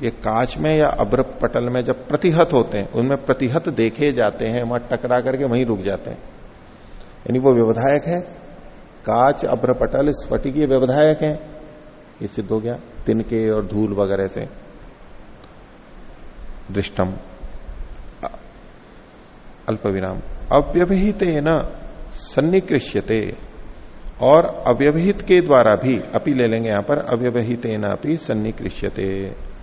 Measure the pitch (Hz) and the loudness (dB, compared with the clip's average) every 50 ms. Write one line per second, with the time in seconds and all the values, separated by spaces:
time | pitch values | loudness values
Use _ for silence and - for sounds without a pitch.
0 | - 117 - - - 113 110 113 127 127 - 147 156 156 156 156 151 143 - - | -6 -6 -6 -2 -4 0 2 2 0 0 -2 -2 0 2 4 4 4 2 2 0
1 | 123 - - 139 127 - - - - 117 - 123 120 120 123 127 120 131 127 - | 0 2 2 0 0 -2 -2 -4 -4 0 0 0 -2 0 -2 -2 0 -2 -4 -4
2 | - - 143 147 - 185 156 165 165 165 - 127 113 - - 104 98 - - 117 | -4 -4 -4 2 2 2 4 4 4 4 4 2 2 2 0 -4 -4 -2 -2 0
3 | 120 131 139 139 139 - 131 123 135 123 127 165 165 180 139 117 113 113 110 - | 2 2 0 -2 0 0 0 0 0 0 0 0 -2 -2 0 2 0 0 2 0
4 | 147 147 135 120 117 104 101 - 120 110 113 123 120 117 120 120 120 - 131 117 | 0 0 2 2 0 0 0 -2 -4 -2 -2 -2 -2 -2 -2 -4 -2 -2 -4 -4
5 | - 123 123 123 117 131 131 131 139 131 117 123 127 117 110 98 92 98 98 - | 0 0 0 2 2 0 -2 0 0 0 2 2 2 0 0 -2 -2 -4 -4 -4
6 | - 117 57 - - - - - - - - - - - - - - - - - | -6 -10 -12 -12 -14 -18 -18 -18 -20 -20 -20 -20 -20 -20 -20 -20 -20 -20 -18 -18
7 | - - - - - - 113 127 127 139 127 117 117 110 110 113 117 117 143 147 | -18 -18 -20 -16 -6 -2 0 4 6 6 6 6 6 4 4 2 2 2 2 2
8 | 147 165 175 175 180 - - - - - - - - - - - - - - - | 2 0 -2 -2 -4 -6 -14 -18 -20 -20 -20 -20 -20 -20 -20 -20 -20 -20 -20 -10
9 | - 110 110 117 127 139 143 - - 147 135 117 - 123 123 - 117 113 - 131 | -4 0 2 4 4 4 4 2 0 -2 0 0 2 0 2 2 0 0 2 2
10 | 143 147 143 - - - - 113 - 143 131 151 151 135 135 131 127 127 127 147 | 2 2 0 -2 -4 -4 -4 -2 -2 -2 0 0 2 4 4 4 4 4 4 6
11 | 151 156 156 156 160 151 151 - - - - - - - - - - - - - | 6 6 4 2 0 -2 -2 -4 -8 -14 -16 -18 -18 -18 -20 -20 -20 -20 -20 -20
12 | - - - - - 101 - - 104 98 113 110 107 117 120 - - - - - | -20 -20 -14 -10 -10 -8 -6 -6 -4 -2 -2 -2 -2 -4 -6 -6 -10 -16 -14 -6
13 | - - 113 113 107 - 117 113 113 110 107 107 101 92 - 104 110 104 101 98 | -2 0 0 0 0 0 0 0 2 2 2 0 0 -2 0 0 0 0 2 0
14 | 101 95 98 98 98 95 - 110 107 - - - - - - - - - - - | 0 2 2 0 -2 -2 -4 -6 -10 -10 -12 -18 -20 -20 -20 -20 -20 -20 -20 -20
15 | - - - - - - - - - - - - - - - - - - - - | -20 -20 -20 -20 -20 -20 -20 -20 -20 -20 -20 -20 -20 -20 -20 -20 -20 -20 -20 -18
16 | - - - - - - - - - - - - - - 98 101 98 - - - | -18 -18 -18 -18 -18 -18 -16 -16 -14 -14 -14 -14 -12 -6 -4 -4 -4 -2 -2 -2
17 | 92 92 95 - - - - - - - - - - - - - - - - - | -2 -2 -2 -8 -12 -16 -16 -14 -14 -12 -12 -12 -12 -12 -12 -12 -12 -12 -12 -14
18 | - - - - - - - - - - - - - - - - - - - - | -14 -16 -14 -10 -10 -10 -10 -10 -20 -20 -20 -20 -20 -20 -20 -20 -20 -20 -20 -20
19 | - - - - - - - - - - - - - - 107 107 - 101 95 95 | -20 -20 -20 -20 -20 -20 -20 -20 -20 -20 -20 -14 -8 -6 -6 -4 -2 -2 -2 -2
20 | 92 95 - - - - - - - - 127 143 143 - - 175 180 175 196 190 | -2 -4 -6 -6 -8 -10 -10 -10 -4 2 2 2 2 4 2 0 2 2 2 2
21 | 190 214 202 - 190 175 160 151 143 156 165 147 - - - - - - - - | 2 0 0 0 0 0 0 0 2 2 2 0 0 -4 -8 -10 -14 -16 -14 -14
22 | - - - - - - - - 143 160 180 196 - - 160 131 - - - 104 | -14 -14 -14 -14 -14 -4 0 2 2 4 2 2 2 2 0 0 0 0 -4 -4
23 | 98 - 110 110 101 95 95 - - - - - - - - - - - - - | 0 0 0 0 0 -4 -8 -10 -14 -16 -16 -16 -16 -16 -16 -16 -18 -18 -18 -14
24 | - - - - 117 127 147 165 165 - - - - - 123 113 139 147 147 165 | -14 -14 -6 0 6 8 8 8 6 4 -2 -2 0 0 2 4 4 4 4 4
25 | 170 196 196 - - - 185 180 165 151 143 127 117 110 104 98 113 127 131 101 | 2 2 0 0 2 6 6 6 6 8 6 8 8 6 4 4 2 0 0 0
26 | 87 - - - - 147 143 127 123 113 110 113 113 113 104 101 101 - 143 147 | -2 -2 -4 -2 0 0 2 2 2 2 2 0 0 0 0 0 0 0 -2 -2
27 | - - 127 113 127 123 117 123 113 113 123 117 - 117 110 107 104 101 101 - | 0 -2 -2 0 0 0 0 0 0 0 -2 -4 -2 -4 -2 -2 -2 -2 -2 -2
28 | - 147 160 160 - - 123 107 104 113 110 - 107 95 - - - 101 - - | -2 -2 -2 -2 -2 -4 -2 -2 -2 -4 -4 -4 -8 -8 -6 -4 -6 -4 -4 -2
29 | 98 95 95 98 98 95 - - - - - - | -4 -2 -2 -4 -6 -8 -8 -10 -12 -12 -12 -14